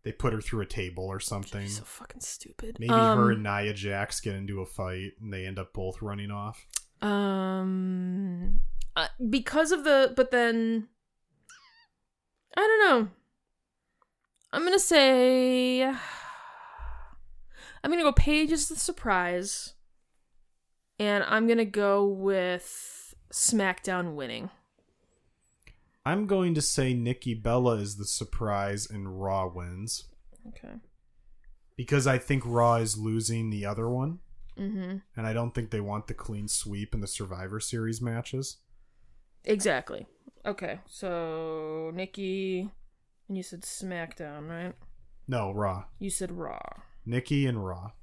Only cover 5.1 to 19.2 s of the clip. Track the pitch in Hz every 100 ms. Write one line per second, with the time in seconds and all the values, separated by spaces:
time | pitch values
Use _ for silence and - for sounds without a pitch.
5.1 | - 107 98 95 95 95 - 95 - 107
6.1 | 101 101 101 104 - - - - _ 208
7.1 | 202 202 190 190 190 190 185 185 185 185
8.1 | 185 196 175 180 - - - - - 160
9.1 | - 240 254 - 294 311 349 294 277 262
10.1 | 254 254 247 233 226 226 226 214 _ _
11.1 | _ _ _ _ 1077 1047 906 932 _ _
12.1 | _ _ _ _ - 427 440 403 254 214
13.1 | - _ _ _ _ _ _ _ _ _
14.1 | _ _ _ _ - 349 381 - 320 269
15.1 | 254 254 262 254 254 254 254 262 262 -
16.1 | - - - - - - - - - -
17.1 | - - - - - - - - 349 302
18.1 | 277 - 302 311 320 - 214 - 359 233
19.1 | 185